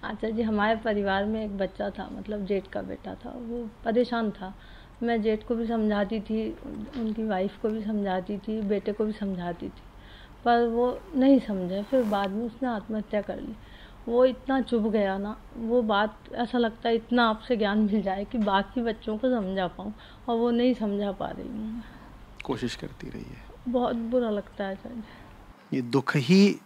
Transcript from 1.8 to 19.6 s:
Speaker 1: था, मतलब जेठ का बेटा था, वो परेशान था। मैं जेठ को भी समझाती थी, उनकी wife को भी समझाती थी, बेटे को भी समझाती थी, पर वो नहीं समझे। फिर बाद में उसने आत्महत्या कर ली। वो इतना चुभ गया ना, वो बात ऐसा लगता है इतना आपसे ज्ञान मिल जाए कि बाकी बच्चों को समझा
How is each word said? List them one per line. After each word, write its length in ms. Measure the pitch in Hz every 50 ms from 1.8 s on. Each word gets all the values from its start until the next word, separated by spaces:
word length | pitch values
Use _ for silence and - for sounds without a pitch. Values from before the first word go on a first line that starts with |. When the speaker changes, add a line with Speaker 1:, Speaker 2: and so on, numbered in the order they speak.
| 208 202
Speaker 1:
था, 200 | 196 - 190 -
मतलब 340 | - 220 190 - 214 208 196
जेठ 200 | 185 208 190 190
का 160 | - - 208
बेटा 320 | 190 190 - - - 202 185
था, 160 | - - 240
वो 400 | - 247 240 226 233 240 233 220 - - -
परेशान 460 | 233 220 240 247 233 233 233 226 214
था। 240 | 202 - 196 190 196 - - - - - - - - -
मैं 200 | 233 233 233 226
जेठ 240 | 208 220 214 214 214
को 80 | - 240
भी 120 | 226 233
समझाती 540 | 220 233 226 214 214 208 202 208 196 226 220
थी, 320 | 202 - 220 220 220 220 220 - - - - 220 214 - -
उनकी 280 | 262 226 220 214 226 220
wife 340 | 220 202 185 190 202 - -
को 60 | - 220
भी 160 | 214 226 214
समझाती 540 | 208 220 208 202 196 185 190 185 - 208 196
थी, 240 | - - 214 220
बेटे 300 | 214 196 208 196 - 220
को 120 | 202 - 220
भी 80 | 214
समझाती 560 | 208 - 208 196 190 175 175 175 170 - - 196
थी, 140 | - - - - - - - - - - - - - - -
पर 220 | 240 240 233 240
वो 340 | 233 226 233 240 247 247 - - - 339
नहीं 240 | 262 262 269 277 254
समझे। 420 | - - 208 190 185 175 185 196
फिर 200 | 208 - 269 262
बाद 280 | 247 214 208 196 202 196
में 160 | 190 214 233
उसने 220 | 233 220 - 269 247
आत्महत्या 540 | 233 208 196 - 220 214 208 - - 208
कर 180 | 202 - 180 -
ली। 160 | - - 220 - - - - - - - - - - -
वो 160 | 233 247 254
इतना 360 | 262 247 254 - - 269 269
चुभ 300 | 254 - 247 226 208 226
गया 280 | 202 220 202 196 190 196
ना, 180 | 202 208 220 - - - -
वो 260 | 240 226 226 233 247
बात 360 | 233 214 208 202 214 214 - - - -
ऐसा 260 | - - 247 226 - 247
लगता 300 | 233 226 220 - - 233
है 60 | 233
इतना 340 | 226 226 - 240 247 240 226
आपसे 280 | 214 220 - - 254
ज्ञान 220 | 202 214 202 208 214
मिल 240 | 214 202 202 220
जाए 220 | 185 190 185 196 208
कि 140 | - - 240
बाकी 440 | 208 202 196 196 202 202 - 262
बच्चों 360 | 233 233 220 220 - - 214 214
को 220 | 269 254 254 233
समझा 260 | 196 185 190 190